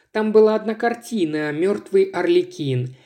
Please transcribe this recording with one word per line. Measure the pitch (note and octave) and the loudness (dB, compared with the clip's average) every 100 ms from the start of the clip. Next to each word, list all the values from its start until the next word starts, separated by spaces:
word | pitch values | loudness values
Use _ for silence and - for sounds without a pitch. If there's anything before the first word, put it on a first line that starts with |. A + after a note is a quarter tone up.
| _ | _
Там | G#3+ A3 | -4 2
была | G#3+ G#3+ G#3+ | 4 4 2
одна | G#3+ | -4
картина | A3 A#3 A#3 - A3+ D#3+ D3+ D3+ | -2 -4 -4 -6 -4 -2 -2 -4
«Мертвый | D3+ F#3 G#3 - F#3+ F#3+ | -2 -2 -2 0 2 2
арлекин». | F3 F3 F3 F3+ - C#3+ B2+ B2 - | 0 2 2 0 -4 -4 -2 -4 -10